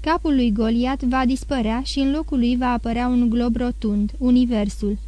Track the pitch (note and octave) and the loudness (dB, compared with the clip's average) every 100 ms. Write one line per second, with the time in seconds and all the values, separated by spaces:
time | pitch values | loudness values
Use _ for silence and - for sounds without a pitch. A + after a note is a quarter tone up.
0 | - E4+ E4 C#4 A#3+ G#3 A3+ A#3 B3 C4+ | 0 0 2 2 2 2 0 0 0 -2
1 | B3 C4 B3 C4 - C4+ A3 A3+ C4 - | 0 2 2 0 -2 -2 0 -2 -4 -2
2 | C4+ D4 D#4+ C#4 A#3+ B3 B3+ A#3+ A3+ A#3 | 0 0 -2 0 2 2 0 -2 -2 -2
3 | B3 B3 A#3+ A#3 A#3+ A#3 B3 B3 A3 G#3 | 0 2 2 2 0 0 -2 -2 -2 0
4 | G#3 - B3+ B3 B3 A3+ G#3 - G3+ G#3 | -2 -2 2 4 4 0 -2 -2 -4 -4